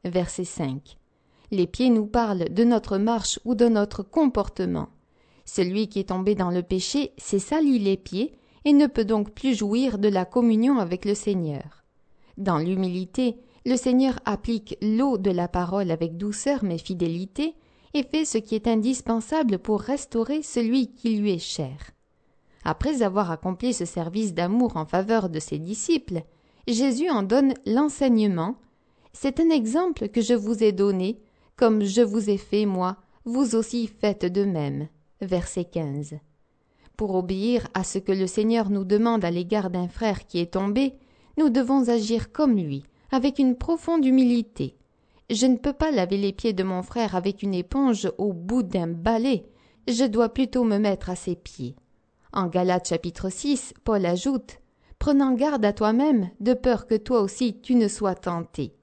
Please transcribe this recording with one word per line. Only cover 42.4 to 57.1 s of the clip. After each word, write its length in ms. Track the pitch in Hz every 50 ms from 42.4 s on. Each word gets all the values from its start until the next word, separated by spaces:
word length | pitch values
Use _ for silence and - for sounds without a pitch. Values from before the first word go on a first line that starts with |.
| 302 277 233 202
lui, 260 | 175 151 139 139 139 - _ _ _ -
avec 280 | - 262 240 285 269 -
une 160 | 277 254 247
profonde 500 | 247 - - 339 320 - - 339 330 277
humilité. 720 | 262 262 262 262 240 240 233 226 - _ - 147 131 - _ _ _ _ _ _ _ _ _ _ _
Je 160 | 233 208 247
ne 100 | 262 254
peux 160 | 226 - 285
pas 200 | 277 285 320 311
laver 240 | 294 226 180 175 196
les 160 | 196 202 196
pieds 200 | 196 - - 233
de 120 | 185 185 185
mon 180 | 190 185 180
frère 320 | 185 - - 240 226 208 175
avec 300 | 180 175 196 196 202 -
une 100 | 202 190
éponge 560 | 180 175 - - 277 277 262 233 202 - 185 - -
au 140 | - 208
bout 320 | 185 170 170 190 233 254 233
d'un 240 | 180 - 190 170 165
balai. 580 | 170 165 170 220 226 220 226 277 254 185 - - _ _ _ _ _ _ _
Je 180 | - 247 226 269
dois 260 | 262 202 226 233 220
plutôt 340 | 226 - 269 254 - 254 247
me 140 | 220 208 202
mettre 320 | 214 208 196 185 - -
à 40 | 180
ses 220 | 175 - - 180
pieds. 400 | 175 _ - - - 135 120 147 _ _ _ _ _ _ _ _ _ _ _
En 160 | - - 185 175
Galates 400 | 160 180 180 185 180 180 180 -
chapitre 420 | 170 165 - 175 170 - - 190
six, 420 | 185 - - 285 285 269 - - - - _
Paul 200 | - 220 202 185
ajoute, « 540 | 175 175 180 - 269 277 240 - - - - _ _ _ _ _ _ - _
Prenant 340 | - 294 294 277 277 262
garde 320 | 254 226 269 302 294 262 214
à 80 | 202
toi-même, 580 | 208 - 220 214 220 240 277 311 285 226 190 180 - _
de 140 | 196 233 254
peur 340 | 247 254 254 240 - - -
que 80 | 226
toi 240 | 214 214 -